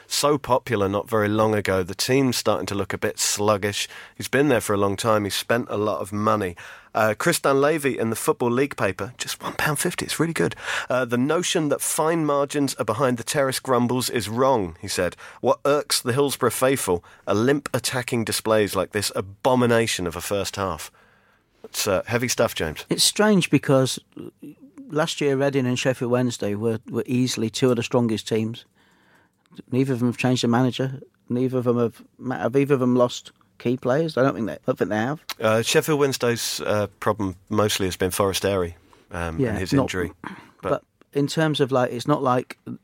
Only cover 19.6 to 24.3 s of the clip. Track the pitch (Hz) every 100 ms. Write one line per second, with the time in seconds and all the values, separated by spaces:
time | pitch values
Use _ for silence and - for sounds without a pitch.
19.6 | 120 117 113 - 87 82 - 101 92 -
20.6 | 98 80 - _ _ _ _ _ _ _
21.6 | - - - 92 - 117 123 - 117 -
22.6 | 82 76 - 165 - - 214 202 - 147
23.6 | - 135 131 - - - 113